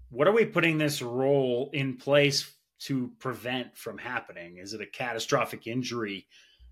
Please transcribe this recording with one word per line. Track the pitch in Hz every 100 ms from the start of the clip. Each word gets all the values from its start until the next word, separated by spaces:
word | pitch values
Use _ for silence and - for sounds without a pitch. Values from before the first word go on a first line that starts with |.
| -
what | 123 160
are |
we | 226 220
putting | 180 165 156
this | 147 143
role | 123 123 135 143 127 120 139
in | 143 135 123
place | - 143 143 139 - - _ _
to | - 135 120 -
prevent | 131 117 120 127 117 -
from | - 101
happening? | 120 123 - 87 85 87
Is | 98
it | 107
a | 101
catastrophic | - 123 113 - 139 113 110 113
injury, | 123 120 120 104 98 - - _ _ -